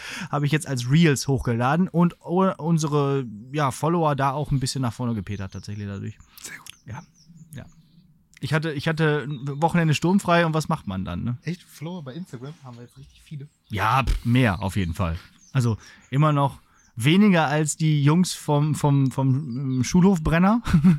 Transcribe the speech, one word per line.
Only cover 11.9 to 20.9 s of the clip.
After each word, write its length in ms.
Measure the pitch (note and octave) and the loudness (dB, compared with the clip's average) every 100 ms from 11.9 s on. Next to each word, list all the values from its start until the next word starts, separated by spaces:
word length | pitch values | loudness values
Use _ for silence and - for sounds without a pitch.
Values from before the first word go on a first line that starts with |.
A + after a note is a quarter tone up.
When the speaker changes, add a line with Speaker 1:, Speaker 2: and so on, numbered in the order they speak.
| F3+ | -12
Speaker 2:
bei 100 | C3+ | -14
Instagram 400 | C3+ F#3 A#2+ C3+ E3+ | -14 -14 -14 -14 -16
haben 140 | C3+ A#2+ | -20 -20
wir 80 | |
jetzt 120 | A#2+ - | -20 -20
richtig 240 | C#3 - | -20 -20
viele? 280 | - D3+ D3 _ _ | -18 -16 -16 _ _
Speaker 1:
Ja, 360 | G2 G#2+ C3 | -2 2 2
pf, 200 | B2+ - | 2 0
mehr 380 | A#2 B2 B2 F2+ | 2 4 4 2
auf 140 | F#2+ G#2 | -2 -2
jeden 180 | F2 | -2
Fall. 240 | E2 F2 E2+ - _ _ | -2 -2 -4 -10 _ _
Also 240 | C3+ A#2+ G#2+ - - _ | 0 0 -2 -8 -20 _
immer 220 | C3 D#3 | 0 2
noch 280 | D3 C#3 - _ _ _ | 2 0 -4 _ _ _
weniger 540 | - A#2+ F#3 G#3+ F3 C#3+ | -2 2 4 6 4 2
als 280 | D3+ D#3 - | 0 -2 0
die 280 | D#3 D3+ | 0 4
Jungs 300 | C#3+ E3 F3+ | 4 4 2
vom, 420 | - - D3 D3+ C#3+ | -2 0 2 2 0
vom, 340 | D3 C#3 C3+ | 2 2 2
vom, 680 | B2+ C3+ C3 D3+ A#2+ C3+ B2+ | 2 0 0 -2 -6 -2 -2
ähm, 40 | |
Schulhofbrenner. 800 | A#2+ F3+ F#3 F#3 D#3 E3 F#3+ A#3 - D#3+ D#3+ | 2 4 4 4 2 2 4 2 2 4 4